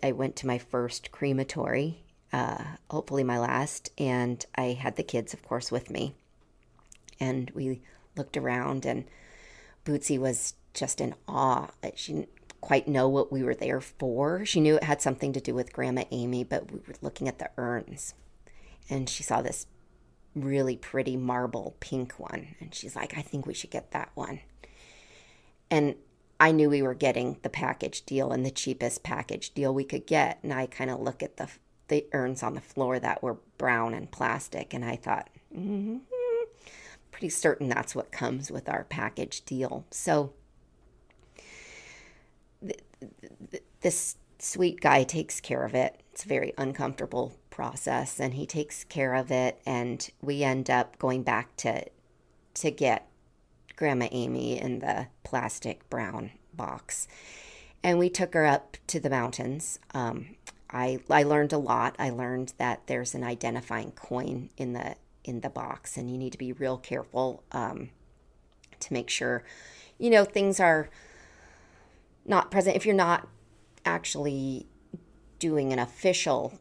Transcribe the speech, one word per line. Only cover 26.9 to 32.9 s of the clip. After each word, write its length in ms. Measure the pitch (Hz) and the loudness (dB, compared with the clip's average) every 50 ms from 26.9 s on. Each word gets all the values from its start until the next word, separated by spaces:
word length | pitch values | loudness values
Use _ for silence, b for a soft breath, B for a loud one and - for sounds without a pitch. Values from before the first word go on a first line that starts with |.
| 127 | 0
getting 440 | 143 147 127 120 123 123 123 - - | 2 2 2 2 2 0 -2 -4 -4
the 60 | - - | -6 -6
package 540 | - - - 127 - - - - - - | -4 -4 -4 -4 -4 -2 -4 -6 -6 -8
deal 300 | - - 135 135 135 131 | -8 -4 -2 0 0 0
and 120 | 127 127 127 | 0 -2 -2
the 60 | 135 | -2
cheapest 520 | 135 - - 135 127 127 120 120 - - | -4 -4 -4 -4 -2 -2 -2 -2 -2 -4
package 520 | - - - - - - 101 - - - - | -6 -6 -6 -6 -4 -6 -6 -8 -8 -8 -4
deal 180 | 143 139 135 | 0 0 0
we 120 | 135 139 139 | 2 0 -2
could 220 | 135 - 139 143 | -2 -4 -4 0
get, 340 | - 160 151 139 - - - | 2 4 4 4 4 0 -4
and 100 | - 151 | -6 -4
I 140 | 135 131 131 | -4 -2 -4
kinda 300 | 127 - - 131 127 127 | -4 -4 -4 -4 -4 -4
look 260 | 131 117 127 127 - | -2 -4 -4 -4 -4
at 160 | - - - - | -8 -8 -8 -8
the, 100 | - - - - _ _ _ _ _ - | -10 -10 -12 -18 _ _ _ _ _ 0
the 180 | 151 147 - - | 0 0 0 0
urns 300 | - 139 127 127 131 - | -2 0 0 0 -2 -2
on 120 | 120 113 139 | -4 -4 -4
the 60 | 131 | -6
floor 380 | - - - 139 131 123 | -10 -6 -2 0 0 2